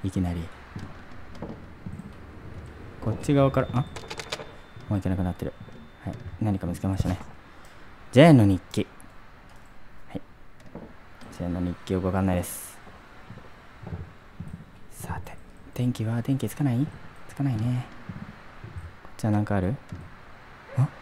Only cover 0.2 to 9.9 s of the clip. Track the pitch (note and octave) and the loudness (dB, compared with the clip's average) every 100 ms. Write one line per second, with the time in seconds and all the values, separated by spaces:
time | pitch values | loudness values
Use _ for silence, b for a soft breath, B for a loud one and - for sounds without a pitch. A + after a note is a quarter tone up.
0.2 | F2+ E2+ E2 - - - - - - - | 2 0 -4 -10 -12 -12 -10 -12 -12 -12
1.2 | - - - - - - - - - - | -10 -10 -10 -10 -12 -12 -10 -10 -12 -14
2.2 | - - - - - - - - - - | -14 -14 -12 -12 -12 -14 -14 -6 -2 -2
3.2 | - C#3+ C3+ C3+ - A#2+ - - - - | 4 6 6 6 2 2 0 -4 -12 -10
4.2 | - - - - - - - G#2 F#2 F#2 | -8 -8 -8 -14 -16 -16 -2 0 2 2
5.2 | F2+ F2 D2+ - - - D#2 - - - | 0 0 -4 -6 -14 -14 -16 -10 -8 -6
6.2 | - - G#2+ F#2+ E2+ F2 F#2+ F#2+ F2+ F2+ | -8 -2 0 2 0 0 0 2 2 0
7.2 | - - - - B B B - - B2 | -4 -14 -16 -16 B B B -16 4 12
8.2 | E3 C#3 G2+ F#2 - - - - - - | 12 12 12 8 2 -2 -2 -6 -16 -16
9.2 | - - - - - - - | -16 -18 -18 -18 -16 -14 -12